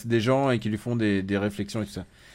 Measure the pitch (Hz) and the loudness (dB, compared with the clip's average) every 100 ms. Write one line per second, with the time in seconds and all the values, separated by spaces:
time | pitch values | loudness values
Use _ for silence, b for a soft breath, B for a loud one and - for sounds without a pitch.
0 | 117 117 117 135 139 117 107 107 120 120 | 2 2 4 2 2 0 0 -4 -2 0
1 | 107 98 98 101 101 104 101 113 101 95 | 2 2 0 0 0 -4 -6 -6 -6 -8
2 | - b b | -12 b b